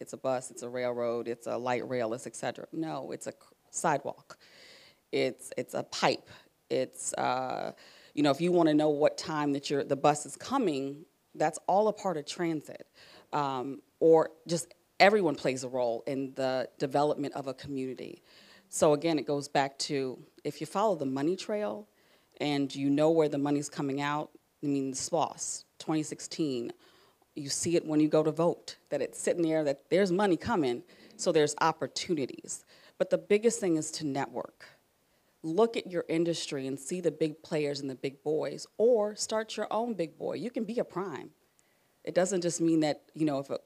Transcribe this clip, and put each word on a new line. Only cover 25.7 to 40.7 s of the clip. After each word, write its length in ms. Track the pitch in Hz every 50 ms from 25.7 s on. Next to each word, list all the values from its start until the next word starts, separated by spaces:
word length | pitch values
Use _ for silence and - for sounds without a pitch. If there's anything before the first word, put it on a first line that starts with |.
| _ -
twenty 240 | - - 156 156 147
sixteen, 680 | - 147 - - - - - 160 143 127 120 117 - - _ _ - _ _ _ _ _ _ _ _ -
you 140 | - 143 139
see 260 | - - - 175 165
it 100 | 165 -
when 140 | 156 151 151
you 80 | 156 151
go 160 | 156 156 151
to 80 | 156
vote, 460 | 147 147 165 175 - - - - - - _ -
that 120 | 147 139
it's 180 | 131 - - -
sitting 240 | - 202 - 175 170
there, 200 | 160 160 156 151
that 240 | 139 139 - _ -
there's 220 | 160 185 202 185
money 260 | 170 196 208 196 170 151
coming, 460 | - 226 240 175 143 127 120 120 - - - - - - - -
so 140 | - 190 160
there's 200 | 160 147 147 - -
opportunities. 1040 | - 165 160 - 139 127 - - - - 175 147 127 - - - - - - - - _ - - - - _ -
But 120 | 185 185
the 80 | 185 165
biggest 420 | - - 208 214 220 233 220 -
thing 160 | 202 180 160
is 160 | 156 151 -
to 140 | - - 156
network. 600 | 143 135 139 131 - 127 113 - - - - - - - _ _ _ _ _ _ _ _ _ _ _ _ _ -
Look 340 | 160 160 190 226 226 226 -
at 140 | - 185
your 140 | 175 170 - -
industry 580 | 156 165 170 170 165 160 - - 156 139 131
and 140 | 135 135 139
see 220 | - - 180 180
the 100 | 180 160
big 320 | 147 - 160 156 151 - -
players 380 | - 185 151 147 143 143 135
and 80 | 139 135
the 60 | 131
big 280 | - - 139 - - -
boys, 420 | 151 156 151 143 143 147 156 - - _ -
or 380 | 208 240 254 214 208 208 208
start 400 | - - - 220 220 220 220 - 214
your 100 | 208 -
own 240 | - 214 233 240 226
big 240 | 175 165 147 - -
boy. 180 | - - -
You 140 | 131 170 240
can 140 | - 262 226
be 160 | 185